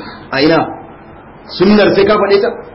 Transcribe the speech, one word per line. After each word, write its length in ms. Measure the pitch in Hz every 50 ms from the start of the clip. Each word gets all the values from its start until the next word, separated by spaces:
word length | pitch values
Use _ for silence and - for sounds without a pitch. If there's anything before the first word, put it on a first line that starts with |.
| - - - - -
A 120 | - 131 135
ina? 200 | 143 160 165 151 - - - - - - - - - - - - - - - - -
Sunnar 420 | - - - 175 202 214 202 190 170
sai 120 | - 196 190
ka 100 | 214 214
faɗe 240 | 196 196 190 196 196
ta? 100 | - - - - - - -